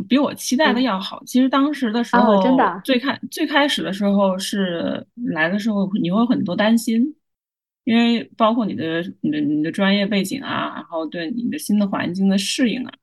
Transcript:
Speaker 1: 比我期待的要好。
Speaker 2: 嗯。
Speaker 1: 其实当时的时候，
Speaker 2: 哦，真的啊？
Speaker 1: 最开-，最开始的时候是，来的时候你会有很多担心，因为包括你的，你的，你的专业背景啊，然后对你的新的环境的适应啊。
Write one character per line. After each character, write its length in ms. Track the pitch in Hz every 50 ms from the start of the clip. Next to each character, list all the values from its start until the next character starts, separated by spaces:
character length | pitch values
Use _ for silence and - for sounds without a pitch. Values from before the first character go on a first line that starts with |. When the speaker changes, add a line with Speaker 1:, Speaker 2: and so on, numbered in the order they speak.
| 196 -
Speaker 1:
比 100 | 240 277
我 120 | 285 196 -
期 200 | - - - 254
待 160 | 247 311 285 240
的 80 | 240
要 180 | 262 247 196 190
好。 200 | 196 - - -
Speaker 2:
嗯。 40 | -
Speaker 1:
其 160 | - - 247
实 80 | 262 262
当 240 | 285 277 277 302 294
时 180 | 277 262 220
的 120 | 220 240 233
时 120 | - -
候， 180 | 240 226 220 208 196
Speaker 2:
哦， 40 | 190
真 120 | - -
的 80 | 262 233
啊？ 160 | 190 175 190 -
Speaker 1:
最 160 | - 262 247
开-， 200 | 240 277 - - - 262
最 160 | - - 330 277
开 200 | 302 294 285 294
始 140 | - -
的 100 | 160 165
时 120 | 190 196 202
候 320 | 202 202 202 202 190 185 190
是， 640 | 190 - - 202 190 180 170 165 190 - - - - - _
来 340 | 233 240 175 175 160 156 165
的 80 | 190 208
时 140 | 208 226
候 180 | 208 202 196 190 190 214
你 100 | 165 170
会 80 | 180 220
有 60 | 240 240
很 160 | - - -
多 120 | - 175
担 220 | 208 208 220 226 226
心， 380 | - - 226 226 247 311 - _ _ _ _ _ _ _ _ _ _ _ _ _ _
因 140 | - 220 233
为 260 | 233 233 233 220 - - _ -
包 160 | 226 214 233
括 100 | 254 220
你 120 | 185 -
的， 260 | - 156 160 165 165 175 196 190 -
你 100 | - 156
的， 100 | 147 151
你 220 | 151 143 151 151 151
的 80 | 165
专 240 | 160 - 196 196 196
业 100 | 202 196
背 180 | 196 214 196 185
景 160 | - - - -
啊， 300 | - 156 135 - - -
然 80 | - -
后 200 | - 170 160 160 151
对 240 | 165 175 165 156
你 180 | - - - -
的 80 | - 151
新 220 | - - 208 208
的 80 | 202 196
环 260 | 190 - - 160 175
境 160 | 190 196 196
的 80 | 190 202
适 320 | 196 - - - 269 226
应 140 | - - -
啊。 80 | - - -